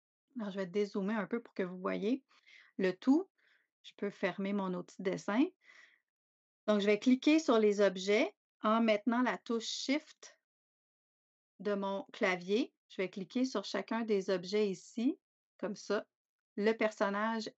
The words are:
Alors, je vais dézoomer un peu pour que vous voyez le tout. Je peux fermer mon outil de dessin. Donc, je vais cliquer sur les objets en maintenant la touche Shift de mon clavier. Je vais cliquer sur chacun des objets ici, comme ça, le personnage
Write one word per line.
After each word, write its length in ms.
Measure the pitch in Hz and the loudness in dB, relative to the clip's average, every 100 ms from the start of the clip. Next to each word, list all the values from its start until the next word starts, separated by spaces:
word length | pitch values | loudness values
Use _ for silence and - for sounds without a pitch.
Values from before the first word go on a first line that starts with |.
| _ _ _ - | _ _ _ -10
Alors, 120 | 208 | -8
je 60 | 190 | -6
vais 100 | 190 | -4
dézoomer 480 | 190 202 208 196 | -2 -2 -2 -2
un 120 | 220 185 | -2 -2
peu 140 | 233 | -4
pour 140 | - | -8
que 80 | - | -6
vous 160 | 190 185 | -6 -4
voyez 440 | 190 185 196 269 - _ _ - - - | -4 -2 -2 -2 -4 _ _ -20 -20 -2
le 140 | 185 | 0
tout. 360 | 185 - 285 392 _ _ _ _ _ | 0 4 2 2 _ _ _ _ _
Je 100 | - - | -20 -8
peux 140 | 202 | -8
fermer 420 | - 190 175 196 | -2 -4 -2 -4
mon 200 | 202 190 | -2 -2
outil 280 | 180 175 - | -6 -8 -8
de 80 | 190 | -4
dessin. 340 | 175 - 208 330 - _ - - _ _ _ _ _ _ _ - | -4 -2 0 0 -2 _ -20 -20 _ _ _ _ _ _ _ 0
Donc, 140 | 208 | 2
je 60 | 202 | 4
vais 120 | 208 | 2
cliquer 420 | 254 254 - 311 | 4 4 6 4
sur 180 | 311 226 | 4 4
les 220 | 214 202 | 4 4
objets 540 | 202 190 185 208 339 - _ _ | 2 2 0 2 0 -4 _ _
en 180 | 214 226 | 0 2
maintenant 420 | 226 208 - 233 | 2 2 0 0
la 160 | 247 180 | 0 -2
touche 280 | - 233 220 | -4 -6 -4
Shift 720 | - - 285 - - - - _ _ _ _ _ _ _ _ _ _ _ _ | -8 -2 -2 -4 -20 -20 -20 _ _ _ _ _ _ _ _ _ _ _ _
de 160 | 196 | -4
mon 320 | 202 196 196 190 | -2 -2 -6 -8
clavier. 600 | - 202 180 175 208 320 _ _ | -2 -2 -2 0 0 0 _ _
Je 80 | - | -6
vais 140 | 185 | -6
cliquer 340 | 202 180 247 | -6 -6 -2
sur 200 | 262 226 | -2 -2
chacun 380 | 196 - 190 226 | -4 -6 -4 -6
des 280 | 226 208 190 | 0 0 0
objets 380 | 185 180 208 214 | -2 0 0 0
ici, 500 | 180 - - 240 370 _ _ _ _ | -2 -8 -2 -2 -2 _ _ _ _
comme 180 | 190 208 | -8 -8
ça, 300 | - 202 - _ _ _ _ - | -4 -4 -4 _ _ _ _ -2
le 160 | 208 | 0
personnage 800 | 226 214 214 202 202 220 226 220 | 2 0 0 0 0 -2 -2 -6